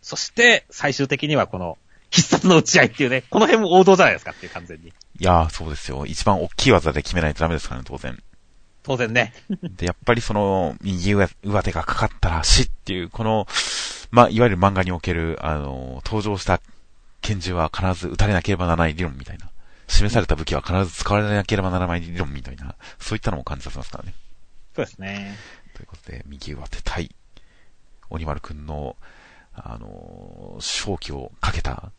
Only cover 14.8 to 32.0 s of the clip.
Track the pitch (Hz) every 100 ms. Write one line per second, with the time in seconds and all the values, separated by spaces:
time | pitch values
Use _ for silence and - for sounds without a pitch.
14.8 | 92 87 - 85 82 78 80 76 71 65
15.8 | 65 64 69 110 104 98 - 90 - -
16.8 | - - - - - 104 85 90 78 -
17.8 | 92 87 87 87 101 98 92 95 90 82
18.8 | 82 76 87 65 62 - - - - -
19.8 | - - 104 123 90 76 73 73 - 90
20.8 | 95 - - 104 104 104 98 104 92 90
21.8 | 90 87 85 85 78 69 65 67 67 -
22.8 | - - - 110 - 76 - 69 - 67
23.8 | 64 - - - - - - - - -
24.8 | - - 196 - 196 - - - - -
25.8 | - 82 - 65 69 71 - 67 - -
26.8 | - - 82 - _ - - _ - -
27.8 | - - - - 78 73 - 73 73 76
28.8 | 69 - - - - - _ - 50 57
29.8 | 52 50 50 50 50 50 50 50 - -
30.8 | - 95 - 71 62 - - - - 64
31.8 | 101 -